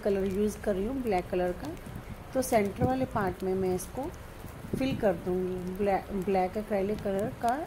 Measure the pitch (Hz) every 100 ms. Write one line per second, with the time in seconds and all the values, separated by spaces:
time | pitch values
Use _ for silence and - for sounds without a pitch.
0 | 214 196 196 190 208 202 - 190 202 269
1 | 240 185 180 185 180 180 285 339 - -
2 | - - - 262 254 233 202 185 254 262
3 | 262 233 190 180 190 190 190 185 - -
4 | 294 - - - - - - - 262 262
5 | 214 170 185 180 185 185 180 185 202 190
6 | - 202 175 190 185 196 214 208 196 214
7 | 208 196 226 - 233 262